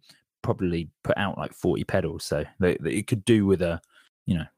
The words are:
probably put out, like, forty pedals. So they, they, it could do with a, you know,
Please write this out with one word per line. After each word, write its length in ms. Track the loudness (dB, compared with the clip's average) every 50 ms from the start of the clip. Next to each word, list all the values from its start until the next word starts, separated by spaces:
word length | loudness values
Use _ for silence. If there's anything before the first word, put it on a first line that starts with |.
| -10 _ -20 _ _ _ _ _ -4
probably 480 | -4 -2 0 -2 -2 -2 -2 -4 -6 -10 _ -2
put 140 | -2 0 0
out, 220 | -2 -2 -4 -6
like, 140 | -8 -10 -8
forty 300 | -4 -2 0 0 0 -2
pedals. 400 | 0 0 0 0 -2 -4 -8 -6
So 220 | -4 -4 -4 -4 -6 -4 0
they, 180 | 2 2 2 2
they, 120 | -2 -2
it 160 | -2 -2 -2 -2
could 180 | -2 0 2
do 220 | 4 4 6 6 4
with 160 | 4 2 2
a, 180 | 0 -2 -4 -8 _ _ _ _ _ _ _ _ -4
you 80 | -2
know, 100 | -2 -4 -6 _